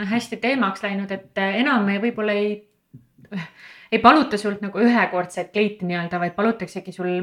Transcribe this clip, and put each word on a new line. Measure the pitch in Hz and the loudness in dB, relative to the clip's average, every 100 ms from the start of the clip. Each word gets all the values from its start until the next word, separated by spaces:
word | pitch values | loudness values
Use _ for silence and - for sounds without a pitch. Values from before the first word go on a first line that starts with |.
| 202 | -2
hästi | 233 240 220 | -2 -4 -4
teemaks | 233 269 196 190 | -2 0 0 -2
läinud, | 208 196 196 | -6 -4 -6
et, | 190 - - | -8 -8 -4
äh, | 196 196 | -2 0
enam | 277 254 | 2 2
me | 202 202 | 2 0
võib-olla | 233 233 214 | -2 -2 -2
ei, | 208 208 208 _ _ _ - _ _ - 196 160 - - - - | 0 -2 -4 _ _ _ -20 _ _ -12 -10 -10 -16 -20 -20 -2
ei | 220 | 6
paluta | 233 311 262 208 | 8 8 4 0
sult | 214 196 | -2 -4
nagu | 196 196 | -4 2
ühekordset | 240 233 180 180 175 - 175 | 4 4 2 0 -2 -4 -4
kleiti | 208 214 208 180 | 0 0 -2 -4
nii-öelda, | 175 170 175 | -2 -2 -2
vaid | 175 185 | -2 0
palutaksegi | 220 226 175 190 190 | 0 0 -6 -10 -12
sul | 170 180 180 | -6 -4 -2